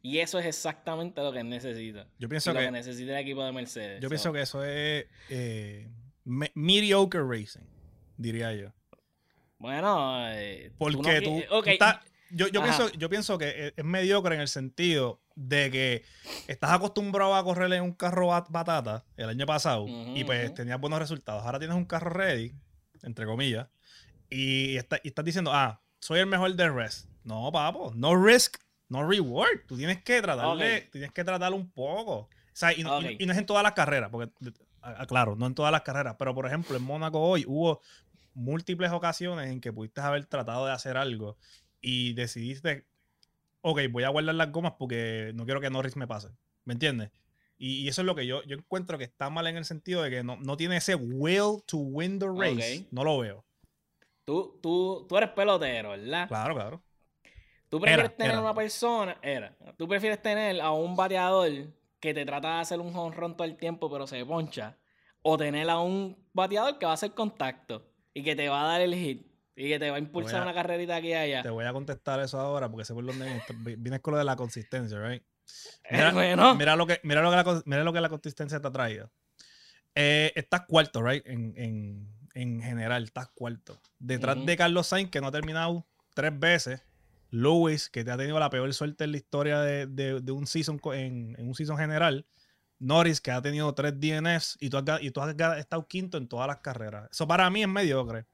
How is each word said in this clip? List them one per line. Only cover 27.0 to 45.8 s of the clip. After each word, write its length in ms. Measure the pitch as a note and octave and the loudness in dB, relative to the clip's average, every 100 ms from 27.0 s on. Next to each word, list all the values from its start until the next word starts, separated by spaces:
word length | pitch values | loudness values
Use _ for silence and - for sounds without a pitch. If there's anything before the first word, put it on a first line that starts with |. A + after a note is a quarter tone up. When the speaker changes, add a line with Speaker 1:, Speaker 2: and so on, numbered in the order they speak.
| - - | -14 -18
Speaker 2:
No, 280 | A#2+ A2 C3 | -10 -6 0
papo, 400 | E3 D3+ B3 D#4 | 2 0 -2 -8
no 220 | A2+ C#3+ F3+ | 0 6 8
risk, 360 | G3+ B3 - - _ _ _ | 10 8 6 0 _ _ _
no 200 | B2+ D#3 | -4 2
reward. 560 | G3+ C#3+ B2+ F3+ G#4+ - | 2 2 4 4 2 -4
Tú 80 | B2+ | -6
tienes 260 | D#3 F#3 | -4 -4
que 180 | - B3 | 2 2
tratar 340 | G3 C3 D3+ E3 | 2 0 0 2
de, 220 | G#3+ A3 | 2 0
Speaker 1:
Ok. 120 | - | -4
Speaker 2:
tienes 220 | C#3 C#3 | -12 -8
que 100 | - | -4
tratar 280 | F3 F3+ F#3 | -2 0 0
un 180 | G3 F3+ | -2 -6
poco. 420 | - C3+ F#3+ A3+ | -6 -4 -4 -4
O 140 | B2 G#2+ _ _ | -6 -8 _ _
sea, 200 | - E3+ | 2 2
y 100 | D#3+ | 2
no, 180 | D#3+ C#3+ | 0 -2
y 40 | |
no, 40 | - | -2
Speaker 1:
Ok. 60 | G#2+ | -4
Speaker 2:
y 60 | F#3+ | 0
no 60 | |
es 60 | F#3 | 0
en 80 | G3 | 4
todas 160 | G3+ | 4
las 100 | G#3 | 4
carreras, 380 | G3 C#3+ C#3+ G2+ | 4 2 2 0
porque, 220 | A#2 A#2 _ B2 - _ _ | -6 -8 _ -16 -16 _ _
a-, 220 | B2 A#2 | -16 -12
aclaro, 340 | C3 B2+ A2+ G#2 | -2 2 2 0
no 100 | B2+ | -4
en 80 | |
todas 160 | B2+ D3 | 0 0
las 120 | D#3 | 0
carreras, 340 | - C#3 C3 A2 | -2 -6 -6 -4
pero 160 | C3 | -4
por 120 | B2+ C3 | -4 -4
ejemplo, 300 | D3+ E3+ C3 | -6 -4 -6
en 60 | |
Mónaco 380 | B2+ D3+ D#3+ D#3 | -4 -6 -2 2
hoy 240 | E3 F3+ C3 | 4 4 2
hubo 340 | D3 E3 D3+ _ - _ _ _ | 2 2 0 _ -20 _ _ _
múltiples 560 | B2+ B2 D#3+ F3 F3 F3+ | -8 -4 -4 -4 -2 0
ocasiones 580 | F3 E3+ E3 F3+ E3+ C3 | 0 -2 -2 -4 -4 -6
en 100 | C3 | -6
que 120 | A#2 | -8
pudiste 260 | A2 A2 - | -8 -10 -4
haber 240 | C#3+ C#3+ | -2 -2
tratado 400 | C#3+ C#3 A#2 A#2+ C3+ | -2 -6 -4 -2 -2
de 60 | |
hacer 240 | B2+ C3+ C3 | -4 -4 -2
algo 400 | C3+ A2+ G#2 G#2+ _ - _ _ | -2 -4 -8 -12 _ -20 _ _
y 320 | B2+ B2+ B2 | -2 0 0
decidiste, 720 | A#2+ A#2+ A#2+ A#2 C3+ D#3+ C#3 _ _ _ _ _ _ _ _ | -2 -4 -4 -8 -4 -4 -4 _ _ _ _ _ _ _ _
"Ok, 200 | E3 D3 C3+ | 0 2 0
voy 140 | A#2+ | 0
a 40 | C3 | 0
guardar 260 | D3 D#3 | 2 2
las 160 | E3 D#3 | 2 0
gomas 200 | D#3 E3+ - | 0 -4 -4
porque 540 | B2+ A#2 A2+ A2+ A2 | -4 -4 -2 -4 -6
no 100 | A2+ | -6
quiero 160 | A#2 C3+ | -4 -2
que 80 | C3+ | -2
Norris 280 | C3 | -2